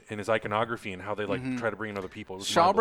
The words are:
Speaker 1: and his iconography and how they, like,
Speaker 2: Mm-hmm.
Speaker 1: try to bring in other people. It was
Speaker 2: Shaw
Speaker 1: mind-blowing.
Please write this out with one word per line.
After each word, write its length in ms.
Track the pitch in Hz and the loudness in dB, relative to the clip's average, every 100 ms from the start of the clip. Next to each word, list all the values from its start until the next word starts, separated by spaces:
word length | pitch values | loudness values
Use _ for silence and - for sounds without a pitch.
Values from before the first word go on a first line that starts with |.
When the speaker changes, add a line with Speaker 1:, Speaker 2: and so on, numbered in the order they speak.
| - | -10
Speaker 1:
and 100 | 107 | -6
his 80 | 101 | 0
iconography 640 | 110 110 104 117 117 107 | 0 0 0 2 0 -2
and 100 | 92 | -8
how 100 | 98 | -6
they, 120 | 104 104 | -2 0
like, 160 | 95 | -2
Speaker 2:
Mm-hmm. 160 | 107 127 | -2 -2
Speaker 1:
try 120 | 113 | 0
to 60 | 95 | -2
bring 160 | 107 | -4
in 60 | 101 | -4
other 100 | 92 | -6
people. 280 | 110 104 95 | -8 -10 -8
It 20 | |
was 80 | 101 | 0
Speaker 2:
Shaw 180 | 165 175 | 6 6
Speaker 1:
mind-blowing. 100 | 202 | 6